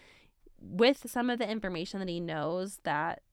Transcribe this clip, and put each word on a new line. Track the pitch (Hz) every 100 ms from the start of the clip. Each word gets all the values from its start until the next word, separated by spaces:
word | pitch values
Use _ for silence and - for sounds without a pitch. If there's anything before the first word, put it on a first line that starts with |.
| - - - _ - -
with | - 180 262 - 240
some | 254 247
of | 240
the | 208
information | 220 190 170 185 196
that | 185
he | 170
knows | 170 156 151 180 196 -
that, | 165 147 165 - _